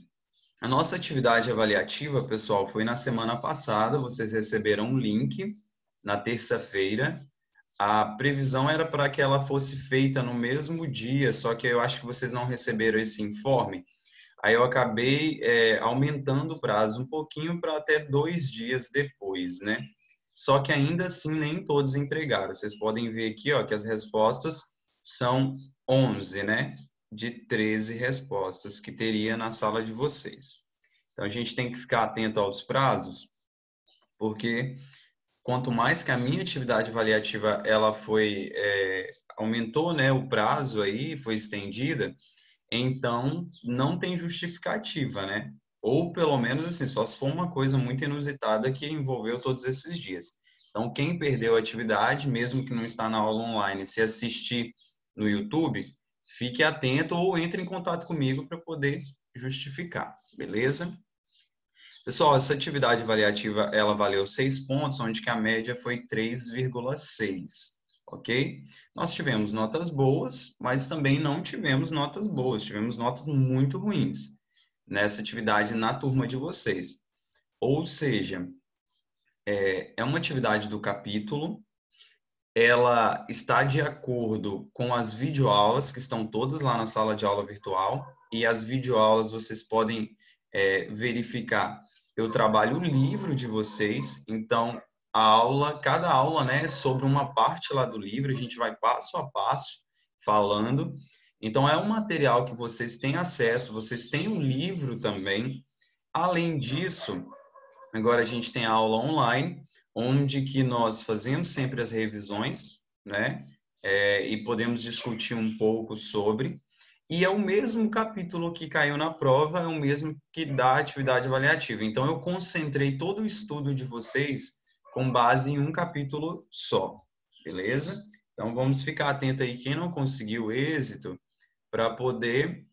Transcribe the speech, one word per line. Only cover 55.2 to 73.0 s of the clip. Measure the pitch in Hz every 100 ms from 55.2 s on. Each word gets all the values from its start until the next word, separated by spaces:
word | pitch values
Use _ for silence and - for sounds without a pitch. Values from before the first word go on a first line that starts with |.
| 104
YouTube, | 101 104 156 156 101 - _ _ _
fique | _ - 123 123
atento | 151 151 127 139 160
ou | 175 185 170
entre | 170 185
em | 180
contato | 185 175 170 -
comigo | 160 131 135 -
pra | 170
poder | - 160 139 143 - - _
justificar, | 120 131 135 139 - 175 87 - - - -
beleza? | 67 104 131 147 175 - _ _ _ _ _ _ _ _ - - 123
Pessoal, | - 156 135
essa | 135
atividade | 139 165 143 123 117
avaliativa, | 113 107 104 104 107 104 101
ela | 107 107
valeu | 101 101 98 98
seis | - 135 135 -
pontos, | 135 143 135
onde | 113 110
que | -
a | 117
média | 110 113 113 120
foi | 123 120 -
três | 110 113 123 117
vírgula | 120 127 120 123 147
seis, | - - 104 90 - - - _ _ _ -
ok? | - - 123 139 - - - -
Nós | - 165
tivemos | - 147 107 104
notas | 110 110 160 170
boas, | 139 131 139 127 - - -
mas | 123 135 135
também | 160 139 143
não | 156 156
tivemos | - - 147 131 160
notas | 156 143 196 214
boas, | 143 127 107
tivemos | - 104 117
notas | 110